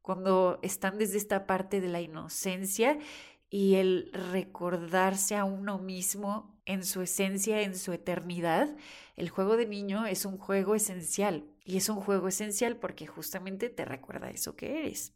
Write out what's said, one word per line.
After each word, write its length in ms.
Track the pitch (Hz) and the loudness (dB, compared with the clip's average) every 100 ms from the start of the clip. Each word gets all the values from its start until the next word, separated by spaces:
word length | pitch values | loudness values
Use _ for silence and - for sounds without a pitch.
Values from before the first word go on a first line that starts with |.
Cuando 580 | - 185 185 185 180 - | -4 -2 4 6 6 4
están 340 | 190 - 190 202 | -4 -2 -2 0
desde 220 | 214 202 | 0 0
esta 280 | 202 196 196 | 0 -2 2
parte 360 | 185 190 202 | 0 2 0
de 60 | 185 | 0
la 120 | 175 | -2
inocencia 960 | 165 156 160 - 196 185 190 208 233 294 - - - - _ | -4 -10 -10 -4 -4 -2 -2 2 4 2 -4 -16 -18 -20 _
y 240 | 196 196 | 2 6
el 360 | 190 190 180 - 180 185 | 8 8 4 2 -6 -2
recordarse 1040 | 185 175 - 175 175 170 185 190 190 - 208 | -2 -4 -4 -2 -2 2 4 4 4 0 0
a 80 | |
uno 340 | 196 196 202 196 | 0 -2 -4 -4
mismo 800 | 190 185 180 202 202 208 - - | -6 -4 -4 -2 -4 -4 -8 -18
en 180 | - 190 | -6 -4
su 200 | 185 190 | -2 -2
esencia, 580 | 180 - 190 196 208 214 | -2 0 0 0 2 2
en 160 | 202 185 | 0 -2
su 160 | - | -4
eternidad, 840 | 170 180 175 170 175 170 165 294 - - - - - | -4 -2 -4 -2 0 4 4 4 -2 -16 -20 -20 -6
el 120 | 170 | -6
juego 300 | - 190 226 | 0 4 4
de 80 | 226 | 2
niño 400 | 202 202 202 226 | -2 -2 -2 0
es 180 | 190 | -2
un 140 | 202 190 | -4 -6
juego 360 | - 196 190 | 0 2 4
esencial. 680 | 214 214 180 160 - 202 165 - - | 2 2 -4 -4 0 2 0 -6 -20
Y 140 | - 185 | -4 0
es 140 | 185 | 0
un 100 | 214 | -2
juego 280 | 196 196 185 | 2 2 2
esencial 500 | 185 214 202 233 240 | 0 -2 0 0 0
porque 280 | 185 - 156 | -6 -8 -12
justamente 600 | - 160 190 185 196 240 | -10 -8 -8 -8 -4 -4
te 160 | 240 | -4
recuerda 460 | - 131 - - - | -6 -8 -8 -10 -10
eso 260 | - - - | -6 -8 -6
que 220 | - 302 | -6 -4
eres 340 | 302 - - | -4 -6 -10